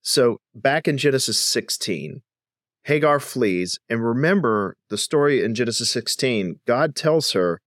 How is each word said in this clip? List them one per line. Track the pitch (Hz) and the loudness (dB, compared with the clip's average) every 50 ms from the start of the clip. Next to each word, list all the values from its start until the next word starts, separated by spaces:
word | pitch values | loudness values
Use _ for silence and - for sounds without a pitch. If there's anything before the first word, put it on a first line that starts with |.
so | _ - - 147 123 120 110 - _ _ _ | _ 0 2 4 4 2 2 -2 _ _ _
back | 117 - 135 143 160 - | -2 0 0 0 2 0
in | 170 147 | 0 -2
Genesis | 131 147 147 135 131 - - 107 - | 2 2 2 2 2 0 0 -2 -2
sixteen, | - - - 120 104 - - - - - 92 76 71 76 - - _ _ _ _ _ _ _ _ _ _ _ _ _ | -2 0 -2 -2 -2 -4 -8 -6 -4 -6 -6 -6 -6 -10 -12 -14 _ _ _ _ _ _ _ _ _ _ _ _ _
Hagar | - 151 156 147 151 143 143 | 0 0 2 4 4 2 2
flees. | - - - 131 120 104 92 90 90 90 - - _ _ | 0 -4 -2 0 2 2 2 0 -2 -4 -6 -10 _ _
And | 113 117 113 | -4 -2 0
remember | 117 117 127 147 165 196 202 151 117 110 107 101 90 - _ _ _ | 0 0 2 2 2 2 2 2 2 0 0 0 -4 -6 _ _ _
the | 104 | -6
story | 101 - - - 147 143 143 131 117 | -6 -4 0 2 2 4 4 4 2
in | 85 113 113 | 0 0 0
Genesis | 110 120 117 117 - 120 - | 0 -2 -2 -2 -2 -4 -2
sixteen, | - 123 113 - - - - 131 120 107 95 87 82 - _ | -4 -4 -4 -4 -4 -2 -2 0 0 0 -2 -4 -6 -6 _
God | - 120 127 156 156 139 | 0 2 2 0 -2 -2
tells | - - 156 156 160 143 - | -2 0 2 2 2 0 0
her | - 98 90 87 85 85 _ | 0 2 2 0 0 -4 _